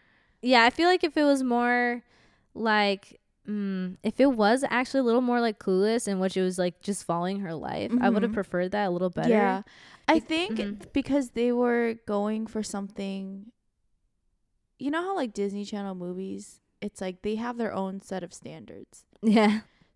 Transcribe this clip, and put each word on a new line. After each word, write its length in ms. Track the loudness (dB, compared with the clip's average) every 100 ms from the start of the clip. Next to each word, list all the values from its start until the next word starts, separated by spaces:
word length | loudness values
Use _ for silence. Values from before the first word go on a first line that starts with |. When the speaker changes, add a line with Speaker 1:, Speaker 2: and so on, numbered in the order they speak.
| _ _ _ _
Speaker 1:
Yeah, 240 | 4 6
I 60 | 6
feel 180 | 4 2
like 140 | 4
if 140 | 2 2
it 80 |
was 180 | 4 4
more, 600 | 2 0 2 0 0 -4 -10 _ _ _ _
like, 680 | -4 0 2 2 -2 -6 -20 _ _ -8
mm, 500 | -6 -4 -4 -6 -6
if 160 | -2 4
it 60 | 4
was 320 | 6 4 4 2
actually 300 | -2 0 0
a 20 |
little 180 | 2 2
more, 200 | 2 2
like, 180 | 0 -2
Clueless 480 | 0 2 2 2 0
in 140 | -2
which 160 | 0 0
it 60 |
was, 140 | -2 0
like, 240 | -2 -2
just 220 | -6 -6
following 360 | -4 -4 -2 -4
her 120 | -6
life, 360 | -8 -6 -6 -2 2
I 80 | 4
would 140 | 2
have 80 | 0
Speaker 2:
Mm-hmm. 40 |
Speaker 1:
preferred 360 | -2 -4 -2 -2
that 160 | 0 0
a 40 |
little 200 | 0 -2
better. 200 | 0 2
Speaker 2:
Yeah. 320 | 4 4 0 -8 -20 -20 -6 2
I 60 |
Speaker 1:
Be- 60 | 2
Speaker 2:
think 380 | 2 -2 -2 -4
Speaker 1:
mm-hmm. 260 | -6 -8 -6
Speaker 2:
because 380 | -4 0 0 -2
they 200 | -2 0
were 440 | 2 2 2 -2 -4 -4
going 400 | -2 -2 -4 -6
for 160 | -8
something, 840 | -6 -8 -10 -10 -8 -8 -10 -14 -18 _ _ _ _ _ _ _ _ _ _ _ _ -8
you 140 | -4
know 100 | -4
how, 140 | -2 -4
like, 180 | -4
Disney 300 | -4 -4 -4
Channel 320 | -8 -8 -8 -8
movies, 640 | -8 -8 -8 -10 -14 -20 _ -12
it's 200 | -12 -8
like 200 | -8 -6
they 120 | -6
have 240 | -4 -6 -4
their 160 | -4
own 260 | -4 -6 -8
set 220 | -10 -10
of 100 | -10
standards. 720 | -14 -16 -16 -16 -18 -20 -20 _ -2
Speaker 1:
Yeah. 380 | 4 6 6 2 -4 _ _